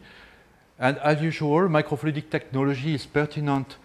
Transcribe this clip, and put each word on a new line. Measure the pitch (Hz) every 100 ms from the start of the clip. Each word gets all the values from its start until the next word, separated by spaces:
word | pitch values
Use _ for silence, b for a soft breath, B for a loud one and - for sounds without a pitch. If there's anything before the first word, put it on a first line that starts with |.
| B B B B B B B -
And | 131 143
as | 147 151
usual, | 160 - 147 156 190
microfluidic | 151 151 147 160 151 -
technology | 151 - 135 139 131 156
is | 139 -
pertinent | 147 151 156 147 135 123 -